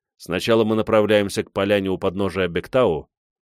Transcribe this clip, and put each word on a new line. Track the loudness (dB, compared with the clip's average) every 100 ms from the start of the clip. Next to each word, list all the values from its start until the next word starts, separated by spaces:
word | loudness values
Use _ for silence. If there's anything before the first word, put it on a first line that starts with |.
| _ _
Сначала | -8 -4 0 2
мы | 2 0
направляемся | 2 2 4 2 2 -4
к | -6
поляне | -4 0 0 0
у | -2
подножия | -2 -2 -2 -2 -2
Бектау, | -4 -4 0 2 0 -6 _ _ _